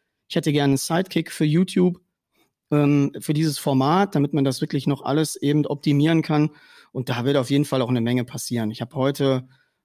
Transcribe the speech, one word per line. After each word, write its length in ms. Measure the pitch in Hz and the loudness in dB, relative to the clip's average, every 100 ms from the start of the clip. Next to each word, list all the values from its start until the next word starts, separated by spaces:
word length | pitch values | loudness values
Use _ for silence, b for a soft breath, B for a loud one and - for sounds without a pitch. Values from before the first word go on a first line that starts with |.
| _ _ _ | _ _ _
Ich 80 | 170 | -4
hätte 160 | 156 | 0
gerne 180 | 147 143 | 2 2
einen 60 | 139 | 2
Sidekick 540 | - 170 190 175 160 | 0 -2 -2 -4 -4
für 140 | - 156 | -2 0
YouTube, 540 | 160 185 190 180 175 _ _ _ _ _ _ _ | 2 2 2 2 0 _ _ _ _ _ _ _
ähm, 400 | 147 143 143 143 - | 2 4 4 2 -2
für 140 | - | -4
dieses 260 | 151 160 139 | 0 0 -2
Format, 560 | 147 131 135 180 196 147 | 0 2 4 2 2 0
damit 180 | 139 | 0
man 100 | 151 135 | 0 0
das 160 | 127 | -2
wirklich 260 | 156 147 147 | -4 -2 -2
noch 140 | 139 | -2
alles 340 | 123 147 156 - | -2 -2 -2 -2
eben 300 | 143 151 143 | 0 0 0
optimieren 560 | 143 156 143 151 165 | -2 0 2 4 2
kann. 300 | 156 151 151 b b b b | 2 2 0 b b b b
Und 160 | - 123 | -8 -6
da 160 | 120 123 | -2 0
wird 120 | 143 | 0
auf 120 | 123 | 2
jeden 160 | 139 143 | 0 0
Fall 160 | 131 | 0
auch 80 | 120 | 0
eine 120 | 123 | 0
Menge 220 | 117 123 | 0 -2
passieren. 480 | 120 113 - 120 107 | -2 -8 -6 -4 -4
Ich 100 | 113 | -6
habe 140 | 120 139 | -8 -2
heute, 520 | 135 139 139 131 131 b b b | -2 0 0 0 -4 b b b